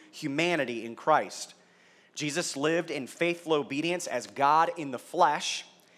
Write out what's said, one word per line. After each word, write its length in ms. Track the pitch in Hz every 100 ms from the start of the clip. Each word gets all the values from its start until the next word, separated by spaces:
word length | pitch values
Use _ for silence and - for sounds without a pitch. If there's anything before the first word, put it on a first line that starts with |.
| -
humanity 760 | - 151 139 170 170 127 120
in 100 | 113
Christ. 600 | 117 - 151 101 - - - _ _ _ _ _
Jesus 400 | - 151 143 170
lived 360 | 139 147 165 170
in 160 | 147 123
faithful 480 | - 170 170 156
obedience 520 | 156 135 139 160 175 -
as 200 | 123 117
God 460 | - 139 156 165 170
in 140 | 143
the 80 | 123
flesh, 680 | - 165 170 151 - - - _ _